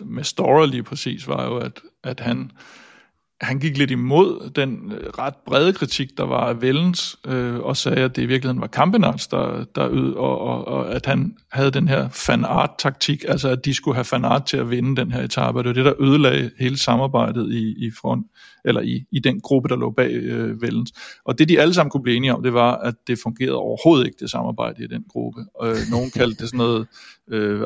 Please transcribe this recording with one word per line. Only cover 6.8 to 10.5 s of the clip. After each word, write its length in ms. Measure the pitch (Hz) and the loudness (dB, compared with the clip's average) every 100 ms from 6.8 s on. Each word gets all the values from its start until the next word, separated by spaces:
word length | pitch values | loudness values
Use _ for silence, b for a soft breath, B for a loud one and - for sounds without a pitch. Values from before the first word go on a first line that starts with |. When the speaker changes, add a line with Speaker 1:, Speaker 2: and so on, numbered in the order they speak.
| 180 175 - - 139 | 2 0 -4 -8 -6
Speaker 1:
øh, 320 | 127 123 120 | -4 -2 -4
og 180 | 123 131 | -4 -2
sagde, 240 | - 131 | 0 2
at 120 | 131 127 | 2 0
det 60 | |
i 40 | 123 | 0
virkeligheden 360 | 131 131 127 | 0 0 -2
var 60 | 117 | -2
Kampenarts, 600 | - 165 226 180 139 - | 2 4 4 2 0 -4
der, 360 | 135 123 120 123 - | -2 -2 -4 -6 -2
der 140 | 123 | 0
yd-, 220 | 131 131 | 2 0
og, 260 | 131 127 65 | 0 -2 -2
og, 260 | 117 | -2